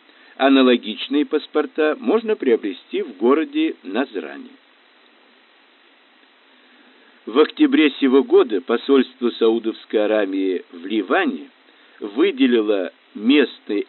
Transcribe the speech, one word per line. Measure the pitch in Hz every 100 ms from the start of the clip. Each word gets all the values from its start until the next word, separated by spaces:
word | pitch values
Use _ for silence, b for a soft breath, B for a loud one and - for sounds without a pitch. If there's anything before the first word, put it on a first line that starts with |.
| b b b b
аналогичные | 135 135 127 120 107 104 - 143 139
паспорта | 151 - 151 143 - 151 151
можно | 113 214 226
приобрести | 214 131 113 104 87 - 185
в | 175 92
городе | 113 147 151 147 160 131
Назрани. | 90 101 135 101 73 69 - - _ _ _ _ _ _ _ _ _ _ _ _ _ _ _ _ _ _ _ b b b b b b b -
В | 117
октябре | - - 151 139 151 -
сего | 135 135
года | 120 185 139 101
посольство | - 117 - 135 120 - 120
Саудовской | - 113 113 110 107 - 110
Аравии | 104 107 98 95 95 87 -
в | 87 90
Ливане | 107 92 165 160 82 71 _ _ b b b
выделило | 110 107 196 135 135 117 107 101 87 - _
местной | 101 110 147 120 - - 104